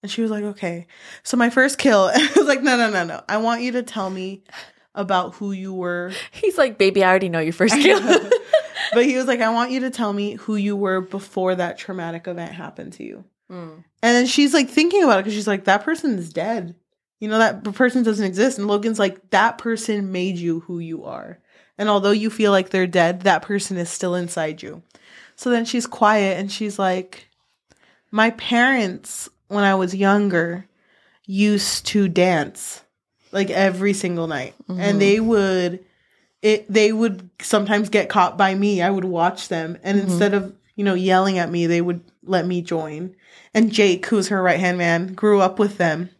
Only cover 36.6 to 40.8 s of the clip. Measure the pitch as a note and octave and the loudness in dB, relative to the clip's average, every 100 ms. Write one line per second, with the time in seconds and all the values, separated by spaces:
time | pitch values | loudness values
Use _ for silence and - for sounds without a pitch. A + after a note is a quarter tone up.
36.6 | G#3+ G#3 G#3+ A3 A3+ F#3+ - _ - G#3+ | 2 2 4 4 0 -2 -14 _ -2 0
37.6 | G3+ G#3 G#3+ - F#3 - F3+ F3 G3 F#3+ | 2 0 0 0 0 2 2 4 0 2
38.6 | G3+ G3 F3 G3 F#3 E3+ F3 F3+ - E3+ | 0 2 0 0 -2 0 0 -2 -6 -6
39.6 | D#3+ E3+ F#3 G3+ G3 F3 G3+ G3 G3 - | -6 -8 -2 0 0 0 2 0 -4 -14
40.6 | _ - | _ -4